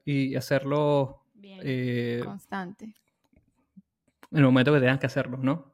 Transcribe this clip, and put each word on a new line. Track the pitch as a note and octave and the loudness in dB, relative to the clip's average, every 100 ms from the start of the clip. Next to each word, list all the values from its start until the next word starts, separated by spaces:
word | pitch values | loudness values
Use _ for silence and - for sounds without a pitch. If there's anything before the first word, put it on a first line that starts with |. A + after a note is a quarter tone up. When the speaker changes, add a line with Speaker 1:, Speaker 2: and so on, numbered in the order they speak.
Speaker 1:
y | - C#3 C3+ C3 | -4 -2 0 -2
hacerlo, | - C#3 C#3 D3 D3 C#3+ C3+ - _ | -2 -2 0 0 2 2 0 -6 _
Speaker 2:
Bien. | _ G3 - | _ -20 -12
Speaker 1:
eh, | C#3 B2+ B2+ A#2+ A#2+ A#2+ D#3+ | -6 -4 -2 -2 -2 -4 -6
Speaker 3:
Constante. | G3+ - G3 F3+ G#3 G#3+ - _ _ _ _ _ _ _ - - _ _ _ - | -12 -12 -10 -10 -14 -20 -20 _ _ _ _ _ _ _ -20 -20 _ _ _ -4
Speaker 1:
en | D#3 | 4
el | |
momento | C3+ C3 B2+ | 6 6 4
que | D3 | 4
tengas | B2+ C3+ | 4 2
que | B2+ | -2
hacerlo, | C#3+ A#2+ C3 | -4 -6 -4
¿no? | C3 E3 - | -2 -4 -8